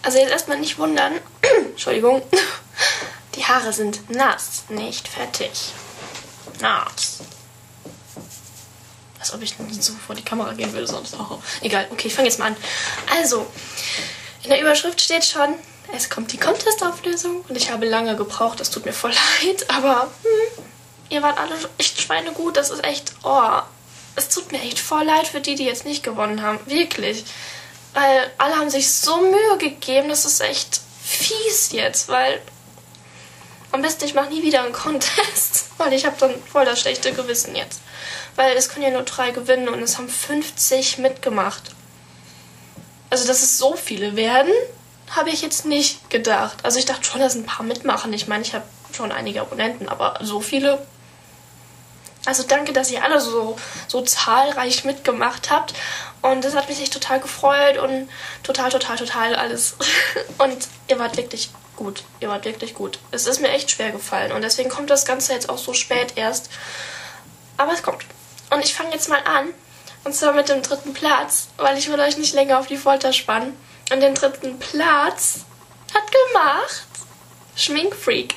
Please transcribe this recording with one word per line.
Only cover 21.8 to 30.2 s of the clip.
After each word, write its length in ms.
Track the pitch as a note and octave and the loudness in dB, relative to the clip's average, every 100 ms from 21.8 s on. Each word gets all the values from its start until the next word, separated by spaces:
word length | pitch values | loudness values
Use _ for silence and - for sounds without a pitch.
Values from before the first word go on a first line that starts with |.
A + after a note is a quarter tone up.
| - - | -2 0
schweinegut, 540 | - D#4+ E4 D#4+ E4 - | -2 -2 -2 -4 0 0
das 140 | C#4+ | 0
ist 140 | - | -2
echt, 300 | - C#4 - - | -2 -2 -8 -6
oh, 360 | - C4+ A3 - - - - - - - | 2 4 4 2 -2 -18 -20 -20 -10 -6
es 140 | - | -2
tut 220 | F4+ - | -2 -2
mir 100 | C#4 | -6
echt 180 | A#3+ A#3 | -4 -6
voll 240 | - D#4 | -2 0
leid 240 | D#4 D#4 D#4+ | 4 2 2
für 140 | C#4+ | -4
die, 140 | C#4 C#4 | -4 -2
die 100 | C4 | -2
jetzt 180 | A#3+ | -2
nicht 200 | C#4+ D4 | -6 -6
gewonnen 380 | B3+ G#3+ G#3 G#3+ | -6 -2 -2 -2
haben, 180 | G#3+ G#3+ B3 | -2 -4 -2
wirklich. 600 | D4 E4+ - G#3 A3 - - - - - - - | 0 0 -2 -4 -6 -10 -14 -14 -14 -18 -20 -6
Weil 380 | C#4 C#4 C4+ B3+ - | 2 4 4 2 0
alle 180 | C#4 D#4 | 2 2
haben 140 | D4 | 0
sich 200 | C4+ C#4 | 0 2
so 280 | - - E4 | 2 2 4
Mühe 400 | F#4+ G4 A4 G4 | 6 6 4 4
gegeben, 500 | D4+ - - C4 D4 | 0 -4 2 2 2
das 160 | D4 | 0